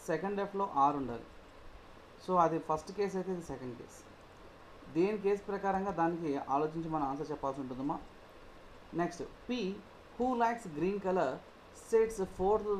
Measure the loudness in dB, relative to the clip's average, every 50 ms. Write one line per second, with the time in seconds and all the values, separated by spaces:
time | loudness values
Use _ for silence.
0 | -4 -2 -2 0 0 0 0 0 -2 -2 0 0 0 2 4 6 6 6 4 2
1 | -2 -4 -6 -8 -10 -14 -18 -20 -20 -20 -20 -18 -18 -16 -16 -18 -18 -20 -20 -20
2 | -20 -20 -20 -10 -4 2 4 6 6 6 4 2 0 0 -2 -2 -2 -4 -2 -2
3 | -2 0 0 -2 -2 -2 -4 -4 -4 -8 -8 -8 -8 -8 -10 -10 -14 -16 -18 -20
4 | -20 -20 -20 -20 -20 -20 -20 -20 -20 -20 -20 -20 -20 -20 -20 -18 -12 -2 2 2
5 | 4 4 4 2 2 2 2 2 0 -2 -4 0 0 2 2 2 0 0 2 2
6 | 2 2 2 0 0 0 0 0 0 2 2 2 2 2 0 -4 -4 -2 -2 0
7 | 0 0 -2 -2 -4 -4 -4 -4 -2 -4 -4 -4 -6 -6 -6 -4 -2 -2 -2 -4
8 | -6 -12 -18 -20 -20 -20 -20 -20 -20 -18 -18 -18 -18 -18 -18 -18 -14 -6 -2 -2
9 | -2 -2 -2 -6 -10 -10 -12 -10 -6 -4 -2 -2 -2 -2 -4 -6 -10 -16 -20 -20
10 | -20 -10 -4 0 0 2 4 4 2 2 2 -2 -6 -8 -4 0 0 0 0 0
11 | 0 2 2 4 2 2 0 -4 -8 -14 -20 -20 -20 -20 -20 -18 -2 4 6 6
12 | 6 4 2 -2 -4 -4 -2 0 2 4 4 4 2 0 0